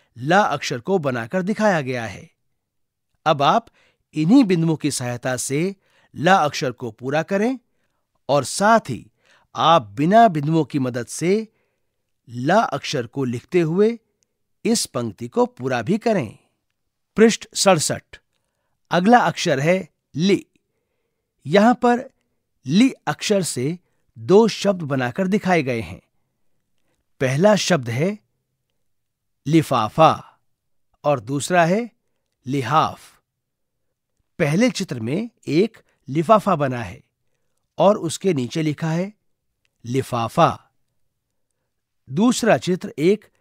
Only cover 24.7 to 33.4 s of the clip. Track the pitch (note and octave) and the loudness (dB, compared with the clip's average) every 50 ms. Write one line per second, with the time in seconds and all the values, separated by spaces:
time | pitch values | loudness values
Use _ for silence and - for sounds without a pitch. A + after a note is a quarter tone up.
24.7 | G3 F3+ D#3+ C3 C#3+ C3 B2 A#2+ - - F#3+ F#3 G#3 G3+ - F#3 F3+ E3 B2+ B2 | -4 -4 -4 -6 -4 -4 -4 -4 -4 -4 -4 -2 -2 -2 0 0 0 0 0 -2
25.7 | A#2+ A2+ G2 D#2+ F2+ - _ _ _ _ _ _ _ _ _ _ _ _ _ _ | -4 -6 -8 -10 -14 -18 _ _ _ _ _ _ _ _ _ _ _ _ _ _
26.7 | _ _ _ _ _ _ _ _ _ - C#3 B2+ C3+ D3 F#3+ G#3+ G#3 F3 - - | _ _ _ _ _ _ _ _ _ -4 -4 -2 0 2 2 4 2 2 2 0
27.7 | F3 D3 A#2 A#2 A2+ C3 D#3+ G3 G#3+ - _ _ _ _ _ _ _ _ _ _ | -2 -2 -2 -4 -4 -4 -4 -4 -6 -8 _ _ _ _ _ _ _ _ _ _
28.7 | _ _ _ _ _ _ _ _ _ _ _ _ _ _ - C#3 D#3+ D#3+ - - | _ _ _ _ _ _ _ _ _ _ _ _ _ _ -4 2 2 2 2 2
29.7 | C3+ A#2+ A2 - - E3 D#3+ C#3+ A2+ - - - _ _ _ _ _ _ _ _ | 0 -2 -2 0 2 6 6 6 4 2 -6 -18 _ _ _ _ _ _ _ _
30.7 | _ _ _ _ _ _ - D3 C#3+ B2 G2+ B2 C#3+ C#3 - - F3+ F3 E3 E3 | _ _ _ _ _ _ -2 -2 -2 -2 -2 -6 -6 -6 -4 0 2 2 4 4
31.7 | F#3+ A3 A#3+ A3 _ _ _ _ _ _ _ _ _ _ - B2 C#3 C#3 A#2+ A2+ | 2 -2 -4 -8 _ _ _ _ _ _ _ _ _ _ -10 -6 -4 -4 -2 0
32.7 | D3+ D#3 C3 F#2+ - - - - _ _ _ _ _ _ | 2 2 2 0 -4 -10 -20 -20 _ _ _ _ _ _